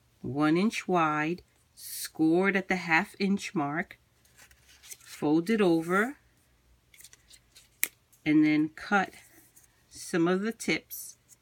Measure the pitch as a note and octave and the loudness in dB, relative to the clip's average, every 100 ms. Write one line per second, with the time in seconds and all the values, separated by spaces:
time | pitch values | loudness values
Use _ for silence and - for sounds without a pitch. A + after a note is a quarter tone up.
0 | _ _ A#2+ C3+ D3+ E3 G#3 - - F3+ | _ _ -8 0 2 2 2 -2 0 2
1 | D#3 D3+ D#3 F3+ - _ _ - - - | 2 0 -2 -4 -10 _ _ -20 -14 -12
2 | - - D#3 E3+ F#3+ F#3+ F#3 F3+ F3 E3 | -10 0 2 4 2 0 -2 -4 2 0
3 | G3+ - G3 G3 - - C#3+ D3+ - - | 0 -2 -2 -2 -2 -4 -4 -4 -8 -14
4 | _ _ _ _ - _ _ - - - | _ _ _ _ -20 _ _ -20 -20 -20
5 | - - D3+ D#3+ E3+ A3 F#3+ E3 E3 F#3 | -20 -4 2 2 2 2 4 2 2 0
6 | A#3 D4 _ _ _ _ _ _ _ - | 0 -4 _ _ _ _ _ _ _ -20
7 | - - _ - _ - _ _ - - | -20 -20 _ -20 _ -20 _ _ -10 -10
8 | _ _ - D3+ D3+ D3+ D#3 - - G3+ | _ _ 2 4 4 2 -2 -6 -2 -2
9 | F#3 - - - _ _ _ _ _ - | -2 -8 -20 -20 _ _ _ _ _ -18
10 | - F3 E3+ F#3 G#3+ A3 - D#3+ - - | -6 0 0 0 -4 -6 -4 -4 -6 -16
11 | - - _ - | -16 -20 _ -20